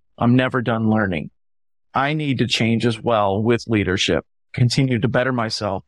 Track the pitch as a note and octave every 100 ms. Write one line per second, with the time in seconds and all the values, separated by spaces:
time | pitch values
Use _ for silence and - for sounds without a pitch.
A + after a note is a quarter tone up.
0 | _ - A#2+ B2+ B2+ B2+ A#2+ A2+ A2 A2
1 | G2+ E2+ - _ _ _ _ _ _ -
2 | C#3 D#3 D3 B2+ A#2+ - A2+ A2+ A#2+ A2
3 | A2+ A2+ G2+ G2 A2 A#2 - A2 F#2 F2+
4 | - E2 - _ _ - A#2+ B2+ C3+ A#2+
5 | A#2+ B2+ B2+ B2+ A2 - G#2 F#2+